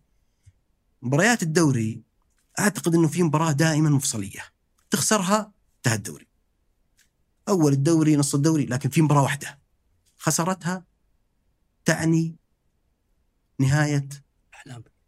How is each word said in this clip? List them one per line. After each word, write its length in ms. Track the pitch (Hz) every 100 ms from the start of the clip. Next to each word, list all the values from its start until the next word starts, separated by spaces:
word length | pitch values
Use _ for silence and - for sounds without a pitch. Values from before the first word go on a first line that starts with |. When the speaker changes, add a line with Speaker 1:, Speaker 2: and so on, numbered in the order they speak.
| _ _ _ _ _ _ _ _ _ _
Speaker 1:
مباريات 420 | - 143 208 233
الدوري 600 | 165 156 156 123 110 113 - _ _ _ _ -
أعتقد 360 | 285 - 175 170
إنه 120 | 156
في 160 | 175
مباراة 280 | 170 151 165
دائمًا 380 | 143 160 151 156
مفصلية، 520 | 139 - 110 98 - - _ _ _ _
تخسرها 640 | 202 - 214 180 214 208 _ _ _
انتهى 180 | 120 110
الدوري. 320 | 90 73 - _ _ _ _ _ _ _ _ _ _ _ -
أول 240 | 196 147
الدوري، 420 | 139 143 165 151 147
نص 200 | 139 143
الدوري، 300 | 156 156 131
لكن 240 | 123 123
في 120 | -
مباراة 200 | 151 147
واحدة 380 | 135 143 - - _ _ _ _ _ _
خسرتها 680 | - 160 170 185 156 185 - _ _ _ _ _ _ _ _ _ -
تعني 500 | 156 160 165 165 165 _ _ _ _ _ _ _ _ _ _ _ -
نهاية 500 | 135 147 147 143 139 - _ _ _
Speaker 2:
أحلام. 300 | - - 117 - _